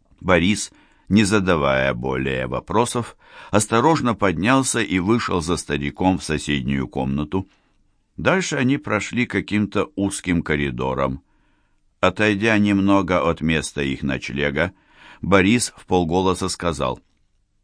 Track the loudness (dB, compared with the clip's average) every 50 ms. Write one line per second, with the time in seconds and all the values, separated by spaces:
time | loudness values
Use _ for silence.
0 | _ _ _ _ 0 2 4 4 4 4 2 0 -4 -8 -14 _ _ _ _ _
1 | _ 2 4 4 4 4 4 2 4 4 2 2 2 2 2 2 2 0 -2 -2
2 | -4 -4 -4 -2 -2 -2 -2 -4 -4 -4 -6 -6 -6 -2 0 0 0 0 -2 -4
3 | -6 -6 -12 _ _ -20 -20 -20 -10 -2 0 0 0 2 2 2 4 4 2 2
4 | 0 -2 -2 0 0 0 0 0 0 2 2 2 2 0 -2 -2 -2 0 0 0
5 | 2 2 0 0 0 -2 -2 -2 -2 -2 -2 -4 -2 -4 -4 -4 -4 -6 -4 0
6 | 0 0 0 0 -2 -4 -4 -4 -2 -2 -4 -2 -2 -2 -2 -2 -4 -4 -6 -6
7 | -4 -4 -4 -4 -4 -4 -6 -6 -6 -8 _ _ _ _ _ _ _ _ _ _
8 | _ _ _ -4 0 0 0 0 -2 -2 -2 -2 0 0 0 -2 -2 -4 -4 -4
9 | -4 -4 -4 -4 -4 -2 -2 -4 -4 -2 -2 -2 -2 0 -2 -4 -4 -4 _ -4
10 | -2 -2 -4 -4 -4 -2 -2 -2 0 0 -2 -2 -2 -4 -4 -4 -4 -4 -2 -2
11 | -2 -2 -4 -6 -12 _ _ _ _ _ _ _ _ _ _ _ _ _ _ _
12 | 0 0 2 2 2 2 2 2 2 2 2 4 4 4 4 4 4 4 4 2
13 | 2 2 0 2 2 0 0 0 0 0 0 0 -2 -4 -4 -4 -4 -4 -4 -4
14 | -4 -4 -4 -4 -6 -8 -4 -2 -2 -2 0 0 -2 -2 -4 _ _ _ _ _
15 | -20 -20 -16 -10 -2 2 4 4 6 4 4 2 0 -4 -8 -14 -6 0 0 0
16 | 2 2 2 2 2 2 0 0 -2 -6 -6 -4 -4 -4 -2 -2 -2 -4 -4 -6
17 | _ _ _ _ _ _ _ _ _ _ _ _